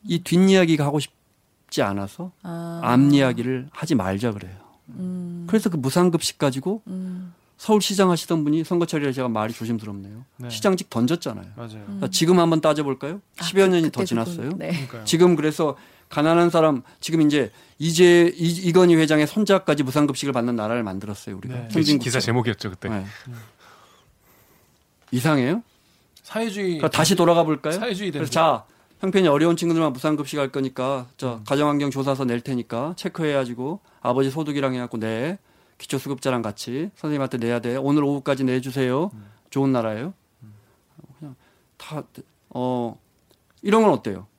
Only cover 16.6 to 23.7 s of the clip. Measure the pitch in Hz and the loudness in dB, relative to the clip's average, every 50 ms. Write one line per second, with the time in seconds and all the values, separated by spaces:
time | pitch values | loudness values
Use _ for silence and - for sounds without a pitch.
16.6 | 160 160 147 123 - - - _ - - 160 165 156 151 143 151 127 101 _ - | 4 4 2 0 -4 -10 -20 _ -8 -2 2 4 4 4 4 2 0 -2 _ -16
17.6 | - _ _ _ 147 165 165 160 180 175 175 175 170 170 180 165 170 165 170 170 | -20 _ _ _ -4 -2 4 6 8 8 10 8 6 4 2 0 -2 -2 -2 0
18.6 | 190 175 165 185 185 175 170 160 160 147 156 151 151 147 - 214 214 - 196 185 | -2 2 4 6 8 8 8 6 6 4 4 4 2 2 2 -2 2 4 2 2
19.6 | - - 151 143 147 127 131 151 147 139 139 - - 143 139 127 117 123 120 113 | 4 0 0 0 0 0 2 2 2 2 0 -2 -4 -4 -2 -2 -2 -2 -2 -2
20.6 | 107 107 117 123 117 104 95 95 98 101 104 101 - - 101 95 98 123 127 123 | -2 -2 -2 -2 -4 -4 -6 -10 -10 -10 -12 -12 -12 -14 -14 -12 -12 -10 -10 -10
21.6 | 117 113 110 165 160 147 151 139 120 127 117 131 117 - 113 123 117 117 107 - | -10 -4 0 0 2 4 2 2 2 0 -2 0 0 2 0 2 2 0 -2 -4
22.6 | - 110 92 - - 101 110 101 95 101 104 - - 131 120 113 110 107 _ _ | -6 -10 -10 -8 -8 -6 -6 -6 -8 -10 -14 -18 -18 -18 -18 -18 -20 -20 _ _
23.6 | _ - | _ -20